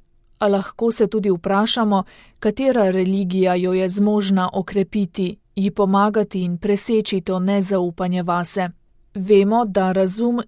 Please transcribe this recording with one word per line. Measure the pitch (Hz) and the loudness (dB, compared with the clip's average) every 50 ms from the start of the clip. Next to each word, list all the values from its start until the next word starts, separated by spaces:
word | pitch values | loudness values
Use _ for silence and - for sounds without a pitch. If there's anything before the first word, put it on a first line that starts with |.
| _ _ _ _ _ _ _ - | _ _ _ _ _ _ _ -2
A | 220 | 0
lahko | 208 196 196 196 - - - 226 233 | 2 2 0 -2 -4 -6 -2 -2 -2
se | 226 - 226 | 0 0 0
tudi | 190 - 220 196 202 | 0 0 -2 0 0
vprašamo, | 185 175 - 196 196 196 214 233 - 254 226 214 202 190 185 - - - - - _ - | 0 0 0 -2 0 0 0 0 0 0 0 0 0 0 -2 -4 -12 -20 -20 -20 _ -4
katera | - 214 208 - 269 269 262 240 208 190 | -2 -2 -2 0 0 2 2 4 2 2
religija | 185 190 185 185 190 196 202 180 185 190 185 185 180 | 2 2 0 0 0 0 -2 -2 0 0 2 2 2
jo | 180 180 180 185 | 0 0 0 0
je | 185 190 185 | 0 0 -2
zmožna | 185 202 202 214 214 208 202 190 196 185 185 - - | 0 0 0 2 2 0 0 2 2 2 0 0 -2
okrepiti, | 196 185 - - 202 196 - - 214 202 175 - - 185 180 208 - _ _ - | -4 -6 -4 -2 -2 -2 -2 -2 -4 -4 -4 -4 -4 -4 -4 -4 -10 _ _ -6
ji | - 190 202 | -2 -2 -2
pomagati | 202 - 202 190 190 196 202 214 208 220 208 208 - 190 | 0 0 0 2 2 2 2 2 2 0 -2 -2 -4 -6
in | 180 175 175 | -4 -4 -4
preseči | 165 - 214 202 196 - - 233 220 214 - 202 190 | -4 -2 -2 -2 -2 0 0 0 0 0 0 -4 -4
to | 175 - 185 185 | -4 -2 -4 -2
nezaupanje | 180 190 202 202 190 190 196 190 180 180 170 - 185 180 180 185 175 | 0 0 0 0 0 0 0 -2 -2 -2 -4 -4 -4 -2 -2 -2 -2
vase. | 175 175 175 175 - - 202 180 175 - _ _ _ _ _ _ _ - | -2 -2 -2 -2 -4 -4 -4 -4 -4 -6 _ _ _ _ _ _ _ -10
Vemo, | 202 185 196 214 196 196 202 220 233 240 | -6 2 4 6 6 6 4 2 0 0
da | 214 185 202 190 185 | 0 0 0 0 2
razum | 180 190 190 185 185 214 233 240 240 240 - | 2 2 0 0 0 -2 -2 0 0 -2 -4